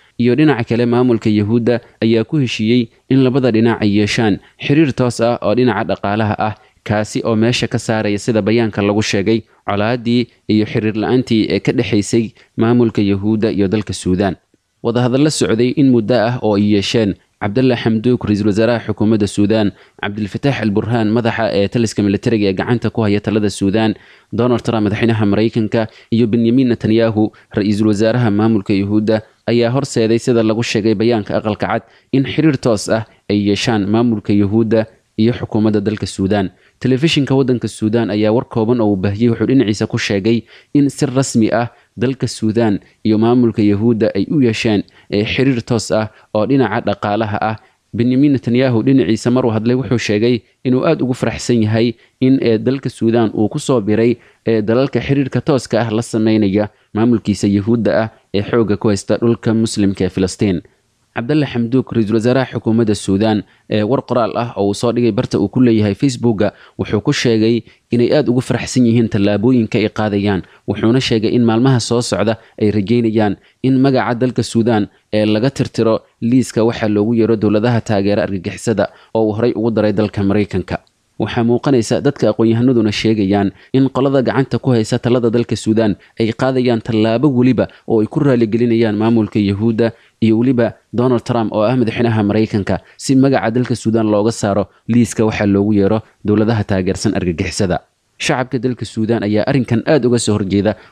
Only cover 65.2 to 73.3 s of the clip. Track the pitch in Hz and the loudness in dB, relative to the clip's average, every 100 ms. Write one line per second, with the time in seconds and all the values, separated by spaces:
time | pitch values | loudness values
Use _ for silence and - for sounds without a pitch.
65.2 | 123 - 101 135 123 113 107 101 143 120 | -2 0 0 2 4 4 2 0 -2 0
66.2 | 117 101 104 - - - - 107 - 139 | 0 0 -2 -4 -14 -10 -4 -2 -2 -2
67.2 | 123 113 110 117 - _ _ 120 120 151 | 0 2 2 0 -4 _ _ 0 2 2
68.2 | 127 123 - 117 92 131 120 117 110 107 | 2 0 0 -4 -2 0 2 2 2 0
69.2 | 101 101 120 127 110 113 107 - 107 101 | 0 0 2 2 0 0 -2 -2 -2 0
70.2 | 104 95 - - - 101 110 127 - 113 | 0 -2 -4 -10 -8 -2 0 2 0 0
71.2 | 101 123 113 113 135 123 - 120 120 92 | 0 2 2 2 2 2 0 -2 -2 -2
72.2 | 104 110 - - 107 104 95 120 113 110 | -2 -4 -8 -4 -2 0 0 0 0 0
73.2 | 107 | 0